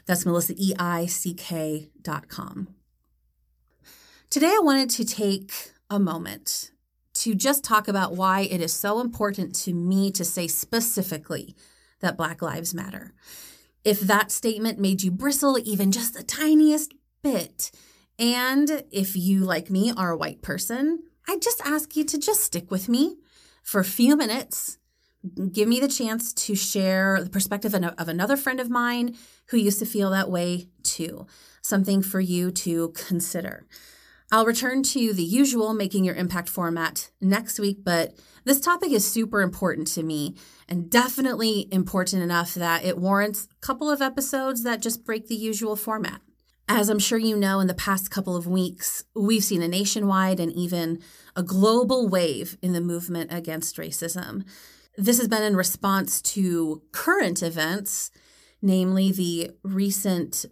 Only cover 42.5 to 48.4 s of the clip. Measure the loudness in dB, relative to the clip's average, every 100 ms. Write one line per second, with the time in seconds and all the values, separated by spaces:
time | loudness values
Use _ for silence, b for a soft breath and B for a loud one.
42.5 | -2 0 0 0 -2 2 2 2 -2 -10
43.5 | _ -6 -4 0 0 0 -2 -4 -2 -2
44.5 | -2 -2 -2 -4 -6 -6 -6 -6 -6 -4
45.5 | -2 -2 -4 -4 -4 -4 -8 _ _ _
46.5 | _ 0 2 4 2 2 2 2 2 2
47.5 | 4 2 0 0 -2 -2 -4 -2 -2